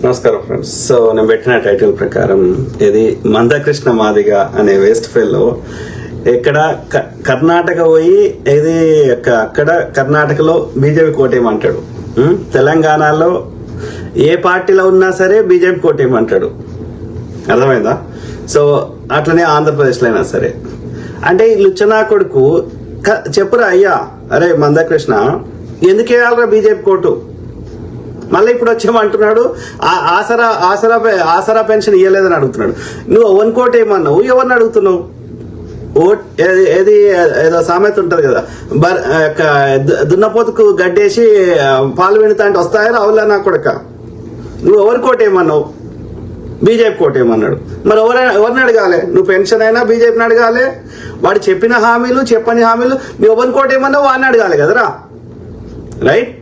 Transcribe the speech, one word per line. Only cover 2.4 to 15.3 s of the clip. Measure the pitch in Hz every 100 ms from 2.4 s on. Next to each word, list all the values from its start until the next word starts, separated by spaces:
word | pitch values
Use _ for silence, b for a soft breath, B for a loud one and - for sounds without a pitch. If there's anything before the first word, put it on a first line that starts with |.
| 92 92 - -
ఇది | 104 104 110 - 107
మందకృష్ణ | 110 117 147 151 143 -
మాదిగ | 113 107 104 101 101 98 95
అనే | 104 98
వేస్ట్ | 98 117 -
ఫెల్లో | 120 104 - 233 - B B B B B B -
ఎక్కడ | 120 147 151 156 - - -
క-, | - - -
కర్ణాటక | 131 160 170 170 180 165
పోయి | 160 165 196 202 - -
ఇది | 143 156 165 160 156 139 120
క-, | -
అక్కడ | 117 - - 151 170 - -
కర్ణాటకలో | 135 151 147 147 156 165 - -
బీజేపీ | 143 147 160
కోటేయమంటాడు. | 139 131 127 120 107 - - - - - -
ఉం? | 143 175 -
తెలంగాణలో | - 139 160 156 151 151 156 165 180 - - - B B B B -
ఏ | 147 170
పార్టీలో | 185 185 185 190 185
ఉన్నా | 185 190
సరే | 185 185